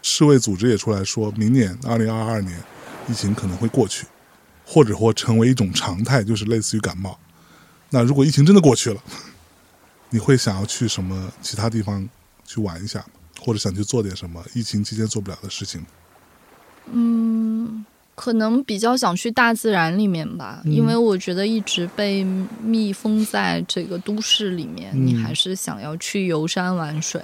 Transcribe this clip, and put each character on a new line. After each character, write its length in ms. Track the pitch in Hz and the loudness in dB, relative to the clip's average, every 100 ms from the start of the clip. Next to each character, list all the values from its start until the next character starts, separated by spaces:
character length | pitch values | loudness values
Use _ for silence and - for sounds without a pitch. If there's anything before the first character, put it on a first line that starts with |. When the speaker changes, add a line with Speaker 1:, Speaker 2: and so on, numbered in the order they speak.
Speaker 1:
世 220 | - - | -4 4
卫 160 | 151 139 | 6 6
组 160 | 110 92 | 4 0
织 140 | 123 | 2
也 80 | 104 | 0
出 160 | - | 0
来 100 | 101 | -2
说， 260 | 95 - 104 104 | -2 -2 -4 0
明 160 | 107 | 4
年， 260 | 131 98 90 131 | 4 2 -2 -2
二 120 | 117 | 0
零 160 | 110 | 0
二 100 | 113 | -2
二 180 | 110 110 | -2 -4
年， 160 | 92 85 - - - - - | -4 -10 -16 -20 -18 -14 -8
疫 40 | |
情 220 | 113 98 107 | -4 -2 -2
可 100 | 98 | -4
能 100 | 90 | -4
会 100 | 117 | -2
过 180 | 139 101 | 0 0
去， 200 | - - _ _ _ _ _ - | -4 -12 _ _ _ _ _ 2
或 160 | 160 | 6
者 140 | 117 92 | 6 4
或 160 | 110 | 2
成 260 | 107 - 113 | 2 2 4
为 120 | 120 | 4
一 40 | |
种 200 | 127 98 | 4 2
常 280 | 92 - 90 117 | 0 -4 -4 2
态， 180 | 135 | 2
就 140 | 101 107 | 2 -2
是 80 | 107 | 0
类 160 | 117 | 0
似 160 | - 110 | 0 -2
于 20 | |
感 180 | 98 85 | -2 -6
冒。 220 | 95 - _ _ - - - _ _ | -10 -10 _ _ -20 -20 -20 _ _
那 120 | 131 | 2
如 140 | 120 139 | 4 4
果 80 | |
疫 80 | 156 | 4
情 140 | 139 147 | 6 8
真 100 | 202 | 10
的 60 | |
过 120 | 156 | 8
去 180 | 113 120 | 6 0
了， 120 | 101 - - - - _ _ | -6 -10 -18 -18 -20 _ _
<laughs> 520 | _ _ _ _ _ | _ _ _ _ _
你 80 | 113 | -2
会 200 | 101 131 | 4 4
想 200 | - 95 | 4 -2
要 80 | 98 | -6
去 220 | - 113 | -2 -2
什 160 | - | -2
么 260 | 92 95 95 - | -4 -6 -8 -12
其 160 | - 101 | -10 -4
他 120 | 117 | -2
地 120 | 113 | -2
方 260 | 101 101 98 _ _ _ - | -2 -4 -6 _ _ _ -10
去 160 | - | -6
玩 200 | 104 85 | -6 -6
一 60 | 101 | -10
下 120 | 107 | -10
吗？ 60 | - _ - - | -12 _ -20 -8
或 100 | - | -4
者 80 | 107 | -2
想 160 | 104 92 | -2 -4
去 80 | |
做 180 | 101 123 | -2 -2
点 140 | 101 92 | -2 -6
什 140 | 87 | -12
么 120 | 85 85 | -14 -8
疫 100 | 120 | -8
情 180 | 107 104 | -4 -4
期 140 | 104 110 | -4 -4
间 100 | 110 | -4
做 160 | 113 | -4
不 80 | 98 | -8
了 80 | 85 | -12
的 60 | 101 | -12
事 160 | - 98 | -12 -10
情 160 | 82 | -12
吗？ 60 | 78 _ _ _ _ _ _ - - - - | -16 _ _ _ _ _ _ -20 -20 -20 -6
Speaker 2:
嗯， 920 | 233 233 233 226 226 220 220 233 220 214 _ _ - | 0 2 2 2 0 0 -2 -4 -8 -14 _ _ -10
可 160 | - | -2
能 300 | 226 214 240 | 0 2 0
比 160 | 277 202 | 0 -2
较 160 | 226 254 | 0 2
想 180 | 220 | 0
去 160 | 175 233 | 0 -2
大 240 | 233 240 | 0 2
自 160 | 226 226 | 2 2
然 280 | 190 165 185 | 2 2 2
里 100 | 208 | 0
面 180 | 170 151 175 | -2 -4 -10
吧， 240 | 127 - | -12 -6
Speaker 1:
嗯。 80 | 156 | 0
Speaker 2:
因 140 | 151 226 | 4 4
为 100 | 233 | 4
我 220 | 233 185 | 2 2
觉 160 | 185 | -2
得 120 | 180 208 | -2 0
一 140 | 226 | -2
直 260 | 202 - 175 | -2 -4 -4
被 320 | - 202 196 190 190 190 226 | -2 -2 0 0 -2 -4 -6
密 300 | 220 226 208 | -2 0 0
封 320 | 196 220 214 214 | -2 0 0 0
在 360 | 202 190 170 175 | 0 0 -2 -4
这 160 | 190 | -6
个 140 | 170 175 | -6 -6
都 240 | 190 214 | -6 -6
市 300 | 220 - 208 | -2 0 0
里 140 | 180 131 | -4 -6
面， 260 | - - | -10 -6
Speaker 1:
嗯。 120 | 135 131 | 0 2
Speaker 2:
你 80 | |
还 200 | 120 113 | 2 0
是 200 | 156 185 | -2 -4
想 280 | 190 - 101 | -4 -6 -8
要 160 | 135 165 | -10 -10
去 280 | - 208 185 | -6 -2 0
游 200 | 160 160 | 0 -2
山 260 | 190 180 | -2 -2
玩 280 | 180 156 151 | -2 -4 -4
水。 200 | 156 - | -4 -6